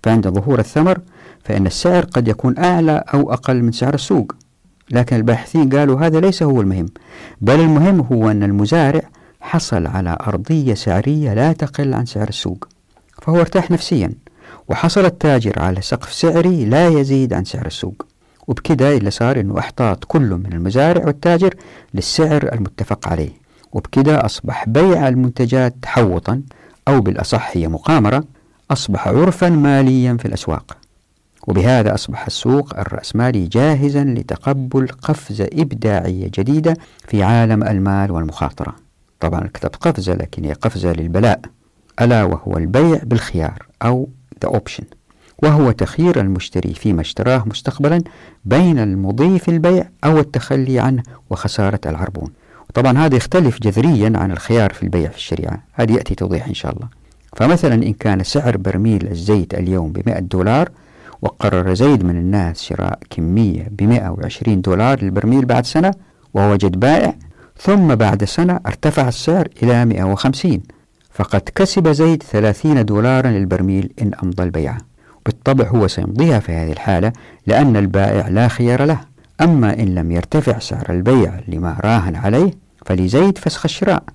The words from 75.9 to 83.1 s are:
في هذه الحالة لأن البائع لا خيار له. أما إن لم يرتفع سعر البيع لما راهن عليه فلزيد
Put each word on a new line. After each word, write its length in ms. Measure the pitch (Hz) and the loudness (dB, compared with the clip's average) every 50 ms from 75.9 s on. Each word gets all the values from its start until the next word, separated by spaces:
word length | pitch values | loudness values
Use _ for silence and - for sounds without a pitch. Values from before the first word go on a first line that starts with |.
| - - 92 92 98 117 156 170 139 107 | 0 -4 -6 -4 0 2 2 4 2 2
في 120 | - - | 0 -2
هذه 200 | 82 82 82 80 | -4 -4 -4 -4
الحالة 420 | 76 - - - 95 87 90 110 120 - - - - _ _ | -6 -4 -2 -2 0 0 0 0 -2 -6 -16 -20 -20 _ _
لأن 300 | 101 - 123 147 139 113 | 0 2 4 4 4 4
البائع 500 | 104 104 95 95 98 98 101 104 104 92 | 2 0 2 2 2 2 2 0 0 -2
لا 200 | - 92 104 120 | 0 0 2 2
خيار 380 | 120 - - 123 120 123 127 139 | 2 2 0 0 0 2 2 2
له. 140 | 151 160 - - _ _ _ _ _ _ - | 0 0 -2 -4 _ _ _ _ _ _ 0
أما 380 | - 175 165 143 117 104 - - | 2 4 4 4 2 2 0 0
إن 160 | 117 95 90 | -2 0 0
لم 160 | 90 82 85 | -2 -2 -2
يرتفع 480 | 85 85 87 - - 156 143 127 - - | -2 -2 -2 0 -2 0 0 0 -2 -2
سعر 260 | - - - - - - | -4 -8 -8 -8 -6 -4
البيع 500 | 82 90 92 113 131 127 98 - 90 90 - | -4 -2 2 2 4 4 2 2 -2 -8 -10
لما 300 | - 82 82 87 85 78 - - | -8 -6 -4 -4 -6 -4 -2 0
راهن 320 | 107 117 113 87 95 80 | 0 0 2 0 -2 -4
عليه 360 | - 123 98 110 131 180 196 - - _ _ _ _ - | -4 -2 0 0 2 0 0 -2 -6 _ _ _ _ -6
فلزيد 520 | - 92 90 92 90 | -4 -2 0 0 2